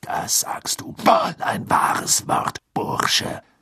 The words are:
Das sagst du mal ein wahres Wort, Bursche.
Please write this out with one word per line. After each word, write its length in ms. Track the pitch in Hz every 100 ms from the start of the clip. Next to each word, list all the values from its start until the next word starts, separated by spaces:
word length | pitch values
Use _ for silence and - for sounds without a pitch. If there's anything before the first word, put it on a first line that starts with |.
Das 380 | - 85 - -
sagst 420 | - - - -
du 140 | - -
mal 320 | - 220 220 165
ein 300 | - - -
wahres 580 | - - - - - -
Wort, 340 | - - - _
Bursche. 680 | - - - - - - - - _